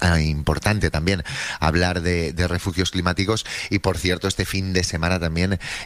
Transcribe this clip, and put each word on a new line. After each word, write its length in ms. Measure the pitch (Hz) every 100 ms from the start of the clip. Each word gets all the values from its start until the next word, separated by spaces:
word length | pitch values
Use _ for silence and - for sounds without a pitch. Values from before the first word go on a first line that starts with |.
ah, 200 | 90 82
importante 720 | 78 76 73 73 104 104 87
también 320 | 76 85 95 - - - -
hablar 400 | 78 82 90 87
de, 300 | 85 87 82
de 160 | 82 90
refugios 420 | 87 98 90 90
climáticos. 560 | 92 87 87 95 110 - - -
Y, 80 | 104
por 200 | 98 87
cierto, 280 | 90 90 98
este 180 | - -
fin 260 | 98 92
de 100 | 90
semana 380 | 90 82 85 92
también 400 | 82 82 95 92 - -